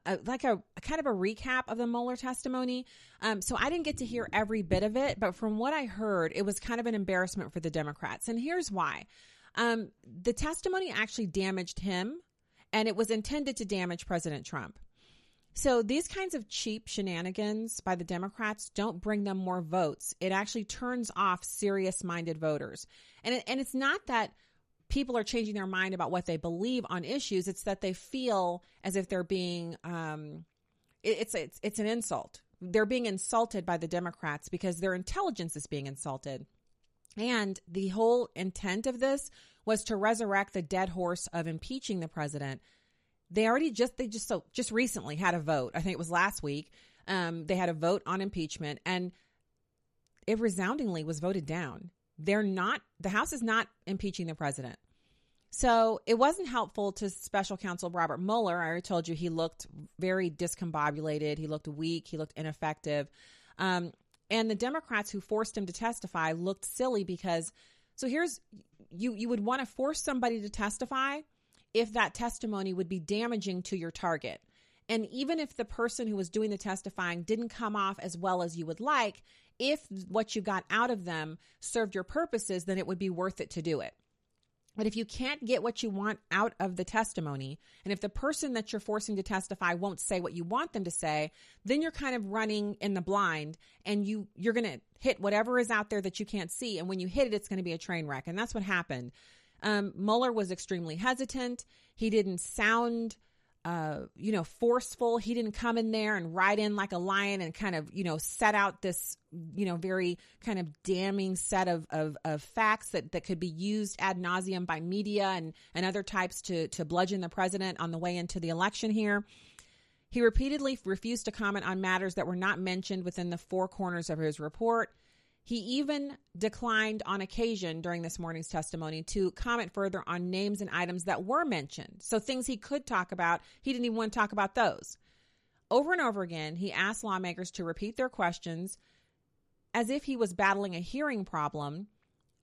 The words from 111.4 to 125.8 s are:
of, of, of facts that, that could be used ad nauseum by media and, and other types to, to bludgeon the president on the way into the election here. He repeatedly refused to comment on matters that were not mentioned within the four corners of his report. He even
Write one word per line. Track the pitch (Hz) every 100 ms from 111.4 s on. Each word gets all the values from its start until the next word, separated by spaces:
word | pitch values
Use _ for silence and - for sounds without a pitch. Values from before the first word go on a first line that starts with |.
| - 190 180
of, | 170 156
of, | 156 156 143 160
of | 151
facts | - - 214 220 -
that, | 180 117
that | 175
could | - 170
be | 175
used | 160 196 214 202 -
ad | 190 180
nauseum | 180 180 185 185 175
by | 160
media | 170 196 208 208 196
and, | 185 160 - - 170
and | 185
other | 196
types | 190 202 180 -
to, | - 170 156
to | - 156
bludgeon | 175 185 196
the | 170
president | - 185 190 190 -
on | 165
the | 165
way | 175 175
into | 175 185
the | 165
election | 165 196 - 220
here. | 220 208 202 208 - - - - _ _ _ _
He | 247
repeatedly | 233 226 269 285 269 262
refused | 190 190 226 233 -
to |
comment | 208 208 202 -
on | 190
matters | 190 185 190 180
that | 175
were | 180
not | 190 175
mentioned | 185 185 - 190
within | 175 180 175
the | 170
four | - 185 185
corners | - 185 175 165
of | 160
his | 156 151
report. | 151 - 226 233 220 _ _ _ _ _
He | - 233 196
even | 262